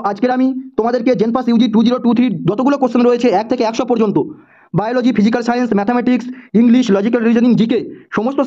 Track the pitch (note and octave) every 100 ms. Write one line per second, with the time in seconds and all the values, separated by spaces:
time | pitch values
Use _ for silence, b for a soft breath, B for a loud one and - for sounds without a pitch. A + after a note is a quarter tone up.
0 | G#3 G3+ B3 B3+ C4 C4 - - A3+ B3
1 | B3 G#3 A3+ B3 B3 A#3 B3 A3 A3+ B3
2 | A#3+ A#3 B3 E3 - G#3 C#4 C#4+ A3+ A#3+
3 | A#3+ A#3+ B3 F#3 A3+ B3 A3 A#3 B3 A#3
4 | G#3+ D#3 B2 B B B B E3 A3 B3+
5 | B3 A3 G3+ A#3+ A#3 A#3+ B3 G3+ A#3+ A#3+
6 | B3 B3 - B B G#3 A#3+ B3 G#3+ F#3+
7 | G3+ A#3+ A3+ A#3 B3 F#3+ A3+ A#3 C#3 B
8 | B - A3+ C#4+